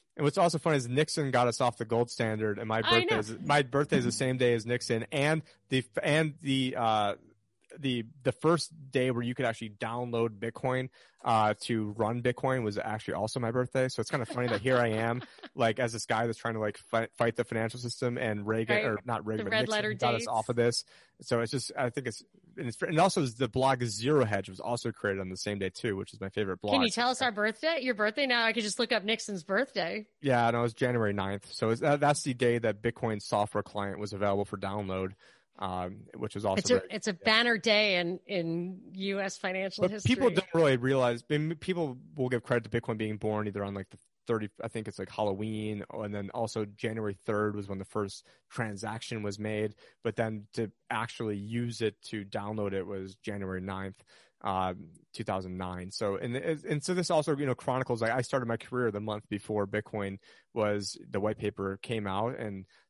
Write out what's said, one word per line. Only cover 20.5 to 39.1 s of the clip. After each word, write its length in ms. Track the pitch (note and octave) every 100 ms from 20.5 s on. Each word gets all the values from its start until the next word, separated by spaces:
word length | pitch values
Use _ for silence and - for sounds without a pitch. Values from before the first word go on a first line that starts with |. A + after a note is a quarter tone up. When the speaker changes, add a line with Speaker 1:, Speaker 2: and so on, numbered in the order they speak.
| A#2+
Speaker 1:
this. 280 | A#2+ A#2 - - _ -
So 200 | - A#2
it's 100 | A#2
just, 200 | C3+ - C#3
I 120 | B2
think 180 | C#3 B2
it's, 160 | - - _ _ -
and 100 | B2+
it's, 140 | -
and 180 | F3 D#3
also 260 | F#3 F#3 C3+
the 220 | A2+ B2+
blog 340 | B2+ C3 B2+
Zero 420 | A#2+ G2+ A#2+ D3+ A2+
Hedge 240 | G2+ G2
was 100 | F#2
also 320 | G#2+ A#2+ A#2+
created 280 | - G#2 F#2+
on 100 | F#2+
the 80 | F#2
same 220 | - G2+
day 100 | F#2+
too, 260 | - A#2+ G2
which 160 | -
is 80 | -
my 80 | F#2+
favorite 320 | - G2 F#2
blog. 140 | G#2 G#2
Speaker 2:
Can 60 |
you 100 | A#3+
tell 180 | A3+ B3
us 120 | B3
our 100 | B3+
birthday, 480 | G#3 G#3 G#3+ D#4 E4
your 140 | B3+ G#3
birthday? 300 | G#3+ A3 C#4
Now 180 | A#3+ A3+
I 80 |
could 100 | A3
just 160 | G#3+ -
look 120 | A#3
up 120 | A3
Nixon's 400 | G3 A3 - F#3+
birthday. 640 | D#3 G3 C4+ G3+ E3+ G#3 G#3+ _
Speaker 1:
Yeah, 280 | C#3+ A#2+ A#2
no, 120 | A#2
it's 100 | A#2
January 400 | A2 B2+ A#2+ G#2+
ninth. 380 | G2+ F#2+ G2+ -
So 180 | - A2+
it's, 120 | A#2
that, 180 | D3+ C#3+
that's 240 | C#3+ D3
the 100 | D3
day 240 | B2 B2 A#2+
that 220 | A2 G#2
Bitcoin 400 | A#2 - A#2 G#2+
software 420 | - G#2+ G#2 G#2
client 360 | G2+ G#2 G2+ F#2+
was 140 | G#2
available 320 | G2+ G2+ G2 G2+
for 120 | G#2
download, 560 | G2 G#2 G2 F#2+ F#2+ F#2+ - - _ -
um, 460 | G2 F2+ F2+ G#2 - -
which 200 | A2 G2+
was 100 | G#2
also 120 | F#2+
Speaker 2:
It's 120 | -
a, 40 | B3
Speaker 1:
very, 100 | F#3+
Speaker 2:
it's 180 | G#3 G#3+
a 60 | F3
Speaker 1:
yeah. 40 | A3
Speaker 2:
banner 320 | A3 A#3+ A3+
day 400 | A#3 G#3 G#3+ F3+
in, 220 | F3 F#3 -
in 560 | G3 E3 E3+ F3+ F#3 -
U 260 | F#3+ G3